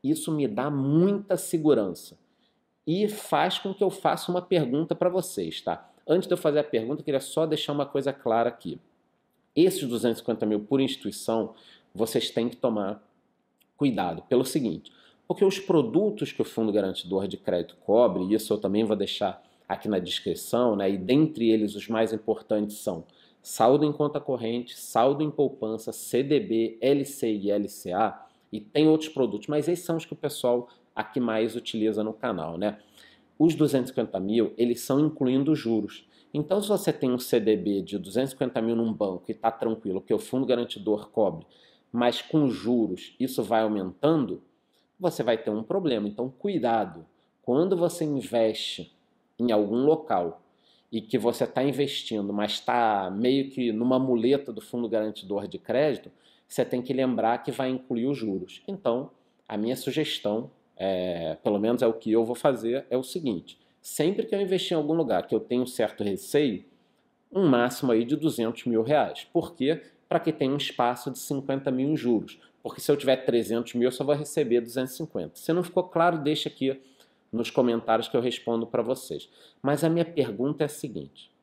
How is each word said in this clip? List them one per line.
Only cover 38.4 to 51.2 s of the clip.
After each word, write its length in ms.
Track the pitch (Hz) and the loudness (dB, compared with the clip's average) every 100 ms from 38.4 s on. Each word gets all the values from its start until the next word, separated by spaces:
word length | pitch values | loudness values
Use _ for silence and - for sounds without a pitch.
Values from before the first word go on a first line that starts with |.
| 127 120 | -4 0
mil 140 | 113 117 | 0 0
num 160 | 117 | 0
banco 320 | 107 101 90 - | 0 -2 -2 -8
e 60 | |
tá 160 | 107 113 | -2 -2
tranquilo, 500 | - 117 110 101 95 | 0 -4 -2 -4 -6
que 140 | - | 0
o 60 | 104 | -2
fundo 260 | - 127 135 | 0 -4 0
garantidor 640 | 120 117 104 107 104 - | 0 -2 -6 -2 -2 -2
cobre, 340 | - 101 82 - _ _ _ _ | 0 0 0 -14 _ _ _ _
mas 320 | 117 123 120 | 2 2 0
com 260 | - 156 139 | 0 2 2
juros 680 | 95 107 123 104 90 - _ | 0 0 2 2 -2 -12 _
isso 240 | 131 131 | -4 -2
vai 200 | 104 113 | 0 2
aumentando, 800 | 110 107 92 90 147 160 110 82 _ _ _ _ _ _ | 2 0 -4 0 2 2 0 -6 _ _ _ _ _ _
você 240 | 180 - | -4 0
vai 120 | 120 113 | 0 0
ter 140 | - | 0
um 140 | 107 | -4
problema. 420 | 113 196 170 113 104 | -2 -2 0 0 -2
Então, 220 | 104 127 | -4 -8
cuidado. 760 | - 202 175 120 113 95 82 80 _ _ _ | -4 -2 0 2 0 0 -8 -20 _ _ _
Quando 340 | - 127 185 185 | 0 2 2 2
você 280 | 170 170 | 0 0
investe 920 | 156 143 - 120 110 107 - - 82 _ _ _ _ - | -2 -2 -2 2 2 0 -8 -10 -14 _ _ _ _ -4
em 140 | 120 | 2
algum 340 | 107 104 117 | 2 2 2
local 540 | 139 156 - 95 87 - _ _ _ _ _ | 4 2 0 -2 -2 -8 _ _ _ _ _
e 80 | 117 | -10
que 160 | 104 | -2
você 300 | 123 | 0